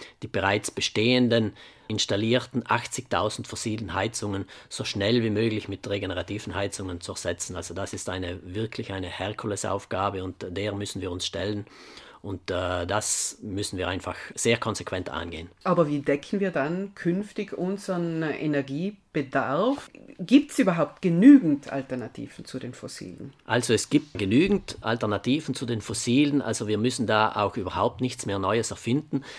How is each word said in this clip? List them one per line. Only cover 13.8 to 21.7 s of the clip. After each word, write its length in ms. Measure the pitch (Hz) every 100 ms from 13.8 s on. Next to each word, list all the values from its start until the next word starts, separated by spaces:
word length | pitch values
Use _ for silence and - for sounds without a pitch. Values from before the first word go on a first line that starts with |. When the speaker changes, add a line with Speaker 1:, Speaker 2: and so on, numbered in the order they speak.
| 87
Speaker 1:
einfach 300 | 92 90 - -
sehr 220 | - 117 113
konsequent 540 | 113 104 - 92 92
angehen. 380 | 78 85 80 82 -
Speaker 2:
Aber 240 | 190 170 151
wie 140 | 147
decken 400 | 139 143 - 202
wir 100 | 196
dann 420 | 165 165 180 196 -
künftig 560 | 170 185 208 - 208
unseren 720 | - 180 196 196 180 170 160
Energiebedarf? 1700 | 170 - 156 143 131 143 190 208 _ 156 131 143 117 147 233 285 - - - -
Gibt's 400 | 175 277 294 -
überhaupt 440 | 196 170 147 -
genügend 680 | 185 170 247 277 165 143 -